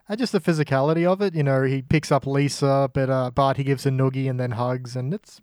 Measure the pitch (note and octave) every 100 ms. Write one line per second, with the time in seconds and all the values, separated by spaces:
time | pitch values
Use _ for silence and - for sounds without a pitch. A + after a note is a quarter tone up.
0 | - G#3+ B3 G3 F3 D#3 D3 C3+ C#3+ E3
1 | F3 F#3+ G3+ D#3+ C#3 C3+ C3+ C3+ B2+ D#3
2 | - C#3+ C3+ C#3 C#3+ - C#3 C3+ C3+ C#3
3 | C3 C3 B2+ A#2+ C3+ C3+ C3+ C3 C#3 C3
4 | C3+ C3 C3 B2+ B2 A#2 B2 B2+ B2 B2+
5 | B2+ G3+ - -